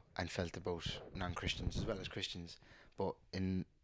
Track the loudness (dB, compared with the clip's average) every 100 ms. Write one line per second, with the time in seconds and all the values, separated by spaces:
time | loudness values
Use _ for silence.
0 | -6 -2 0 2 0 0 0 0 0 -4
1 | -6 -4 -2 0 0 2 2 2 2 0
2 | -2 -2 -4 -4 -8 -10 -16 -20 -20 0
3 | 0 0 -4 0 4 4 0 -8